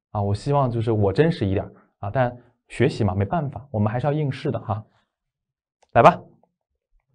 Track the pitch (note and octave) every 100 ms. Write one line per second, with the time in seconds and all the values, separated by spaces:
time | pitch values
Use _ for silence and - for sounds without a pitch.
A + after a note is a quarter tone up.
0 | _ G#2 G2+ G2+ C#3+ C#3+ C3 A#2 A2 A2
1 | G2 F#2+ D#3+ D#3+ G2 F#2+ - - _ _
2 | G2+ C3 B2 A#2+ - _ _ - D3+ -
3 | G#2 F#2+ G2 F3 C#3+ - - A2 G#2+ B2
4 | D3 D3+ C#3+ - D3+ A2 - G#2 - _
5 | _ _ _ _ _ _ _ _ _ -
6 | D#3 F3+ - _ _ _ _ _ _ _
7 | _